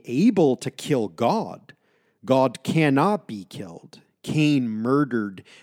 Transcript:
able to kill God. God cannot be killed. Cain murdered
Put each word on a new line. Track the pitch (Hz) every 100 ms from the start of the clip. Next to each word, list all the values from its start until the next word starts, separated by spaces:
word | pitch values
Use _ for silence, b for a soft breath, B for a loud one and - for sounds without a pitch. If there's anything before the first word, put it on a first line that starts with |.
| -
able | 123 220 196 147 123
to | 127
kill | - - 139 104
God. | 80 117 214 110 - _ - _ _ _ _
God | - 131 131 110
cannot | - 160 151 135 180 208 -
be | 107
killed. | 90 - 95 82 - - _ _
Cain | - 156 151 143 120
murdered | 110 117 139 143 117 104 95 - B